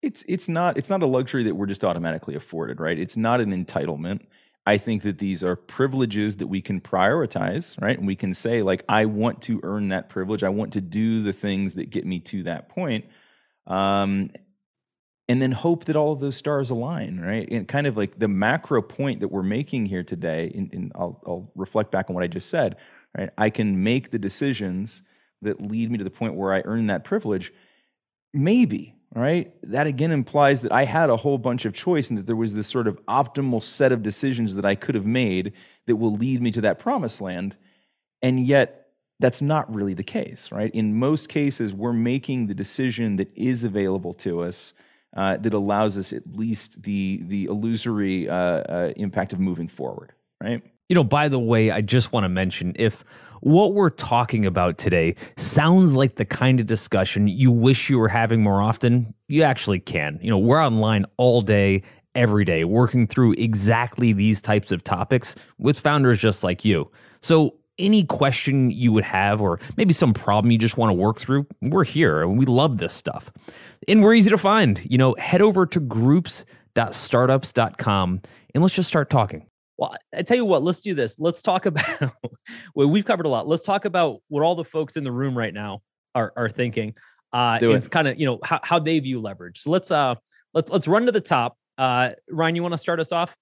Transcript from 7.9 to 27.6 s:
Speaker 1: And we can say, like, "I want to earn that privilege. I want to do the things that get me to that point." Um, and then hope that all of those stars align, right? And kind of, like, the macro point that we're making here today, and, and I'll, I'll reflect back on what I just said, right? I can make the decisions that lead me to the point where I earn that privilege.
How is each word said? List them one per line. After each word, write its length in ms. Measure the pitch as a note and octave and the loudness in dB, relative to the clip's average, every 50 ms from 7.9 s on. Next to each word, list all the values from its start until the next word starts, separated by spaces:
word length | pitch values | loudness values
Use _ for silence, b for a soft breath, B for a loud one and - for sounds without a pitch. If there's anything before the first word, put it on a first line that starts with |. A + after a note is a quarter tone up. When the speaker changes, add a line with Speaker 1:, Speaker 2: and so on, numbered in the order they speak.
| B2 | -2
Speaker 1:
And 100 | - G2 | -2 -2
we 100 | G2 F#2+ | -6 -6
can 180 | - - F#2+ F2+ | -4 -4 -4 -4
say, 280 | - - A2+ A#2 A#2 G#2 | -4 -4 -2 -2 0 0
like, 220 | F#2+ F#2 F2+ - - | 0 -2 -2 -2 0
"I 180 | G2+ G#2+ A2 | 2 2 2
want 340 | A2 G#2+ G#2 A2 A#2+ A#2 - - | 2 0 0 -2 -2 -2 -4 -8
to 180 | - A#2 G2+ - | -6 -6 -6 -4
earn 260 | F2+ G2+ G#2 G#2 G2 | -6 -6 -4 -4 -2
that 200 | F#2+ F#2 - _ | -4 -4 -6 _
privilege. 320 | - - F#2+ F#2+ G#2+ G2 G2+ | -8 -8 -6 -4 -4 -2 -2
I 80 | F#2+ | -2
want 240 | G2 G#2 A2 - - | -2 -2 -6 -4 -6
to 60 | G#2+ F#2+ | -8 -8
do 400 | F2 E2+ G#2 A2 A2+ A2+ A2 G#2+ | -6 -4 -2 -2 0 0 -2 -2
the 100 | G2+ F#2+ | -4 -4
things 420 | - - G2+ G2 F#2+ G2 F#2+ F2 | -4 -4 -4 -2 -2 -4 -4 -6
that 140 | F#2+ E2 - | -8 -10 -8
get 140 | A2 G#2 - | -8 -8 -6
me 160 | F#2 F#2+ F2 | -6 -8 -8
to 220 | - - - G2 F2 | -8 -10 -10 -8 -6
that 260 | F2 E2 - - _ | -6 -8 -8 -10 _
point." 380 | _ - F#3 D#3 A#2 A2 - b b b b b b b b b b b b | _ -8 -6 -4 -4 -6 -6 b b b b b b b b b b b b
Um, 600 | - F#2 F#2+ G2 G2 G2 G2 G2+ G2 G2 G2 G2 - - - _ _ _ _ _ _ _ _ _ _ _ _ _ _ _ _ _ | -6 -2 0 0 2 2 2 0 0 -2 -2 -4 -6 -8 -18 _ _ _ _ _ _ _ _ _ _ _ _ _ _ _ _ _
and 140 | - B2 B2+ | -2 0 0
then 120 | C3 C3 C3 | 0 0 -2
hope 340 | A2+ - E3+ E3+ E3 - | -2 0 -2 -2 -2 -2
that 100 | - D#3 | -4 -2
all 160 | D#3 D3+ D3+ D#3 | 0 0 0 -2
of 80 | C3+ | -2
those 160 | C3+ C#3+ B2+ | -6 -6 -8
stars 320 | - - D3 D3 C#3 C#3 A#2+ | -6 -4 -4 -2 -2 -2 -2
align, 480 | B2+ A2+ A#2 C#3 F3 D3+ A#2 D#2 F2 F#2 | -4 -4 -4 -6 -6 -6 -8 -8 -8 -8
right? 300 | E2+ F2+ G#2 A2+ F#2+ - | -6 -4 -4 -4 -4 -4
And 160 | - A#2 F#2+ | -6 -6 -6
kind 200 | - - C#3+ D3 | -4 -4 -2 -2
of, 100 | C#3+ A#2 | -2 -2
like, 220 | G#2+ G2+ F#2+ - - | -2 -4 -4 -2 -2
the 100 | A2+ G#2+ | -2 0
macro 520 | G2 F#2 G2+ A2 C3+ C#3+ - - D3 A#2+ G2+ | 0 2 2 2 0 -2 -2 0 -2 -2 -2
point 380 | - - - C#3 C#3 A#2+ - | -2 -8 -6 -4 -4 -4 -4
that 80 | G2+ - | -6 -6
we're 140 | - G2 F#2 | -4 -4 -4
making 440 | F#2+ G#2 A#2+ D3 - - B2+ A2 | -2 -2 -4 -4 -4 -4 -4 -4
here 160 | G2 G2 F2+ F2 | -2 -4 -6 -6
today, 480 | - G2 E2+ E2+ E2+ D#2+ D#2+ E2 E2+ - | -8 -8 -8 -6 -4 -4 -4 -4 -6 -6
and, 180 | G2 G2 F#2+ - | -8 -8 -8 -8
and 180 | F2+ F#2 F#2+ - | -10 -10 -10 -8
I'll, 280 | F2+ F2+ F2 - - - | -8 -8 -8 -8 -12 -10
I'll 260 | - F2 F2+ F#2 - _ | -10 -10 -10 -10 -14 _
reflect 360 | F#2 F#2+ - - G#2+ G#2+ - | -10 -10 -4 -2 -2 -2 0
back 180 | - F#2+ F2+ - | -2 -4 -4 -2
on 40 | F2+ | -4
what 100 | F2+ F2+ | -4 -4
I 40 | F2 | -4
just 200 | E2+ F2+ - - | -4 -6 -8 -4
said, 260 | - E3 C3+ G2 C#2+ b b b b b b b b | -2 -2 -2 -2 -2 b b b b b b b b
right? 140 | - F#2+ - _ - | -10 -10 -10 _ -2
I 100 | G#2+ A2 | -2 0
can 320 | A2 - A2 G#2 G2 F#2 F#2 | 0 0 -2 0 0 0 0
make 280 | G#2+ A#2+ C3 - - | 0 0 -2 -2 -4
the 80 | - A2+ | -8 -6
decisions 840 | G2 G2 - - D3 C#3 C3 G#2+ G#2 F#2+ F2+ F#2 G2+ A2 - - _ _ _ _ _ _ _ _ - | -6 -6 -6 -4 -2 -2 -2 -4 -6 -6 -6 -6 -8 -10 -12 -16 _ _ _ _ _ _ _ _ -6
that 200 | G#2+ G2 - G2+ | -6 -6 -6 -8
lead 280 | G#2 A2 A2+ A2+ A2+ | -8 -6 -4 -4 -4
me 60 | A#2+ G#2+ | -4 -6
to 60 | G2 | -6
the 60 | F#2 | -8
point 240 | - - A#2 A2 D2+ | -8 -6 -8 -6 -6
where 180 | E2+ G2 F#2+ F#2+ | -4 -2 0 0
I 60 | F#2+ - | 0 -2
earn 200 | - A2 A#2 A2+ G#2+ | -2 -2 -2 0 0
that 160 | G2 F2+ - | 0 -2 -2
privilege. 480 | - G3 A3 - A2+ G#2 F#2 F#2 - _ _ | -4 -4 -4 -2 -2 -4 -4 -4 -8 _ _